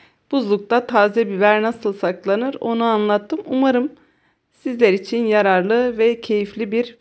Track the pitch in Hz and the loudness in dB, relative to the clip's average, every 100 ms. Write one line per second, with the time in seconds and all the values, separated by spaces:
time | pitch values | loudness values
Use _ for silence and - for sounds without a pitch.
0 | _ _ _ 277 208 202 208 240 240 226 | _ _ _ -2 0 -2 0 -2 2 2
1 | 208 220 208 190 208 214 220 233 208 196 | 2 2 -2 2 2 2 0 -2 -6 -4
2 | 180 185 190 202 262 277 226 226 233 214 | -4 -4 -2 -2 -4 -6 -4 -2 0 0
3 | 208 208 208 320 - 262 269 247 277 - | 0 0 -2 -8 -4 0 2 0 -2 -8
4 | _ _ _ _ _ _ 269 240 220 190 | _ _ _ _ _ _ -8 2 2 2
5 | 196 233 226 214 202 185 190 233 247 220 | -2 -2 2 2 4 2 2 0 0 0
6 | 226 233 - 208 202 208 214 226 240 - | 0 0 -2 -2 -2 -6 -4 -2 -4 -8